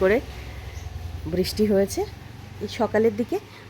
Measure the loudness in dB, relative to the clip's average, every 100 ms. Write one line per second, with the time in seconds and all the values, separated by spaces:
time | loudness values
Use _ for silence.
0 | 4 4 2 -10 -12 -12 -12 -12 -10 -10
1 | -10 -8 -2 0 0 2 4 4 4 0
2 | -4 -6 -16 -16 -16 -10 -6 -2 2 4
3 | 4 2 0 -4 -6 -16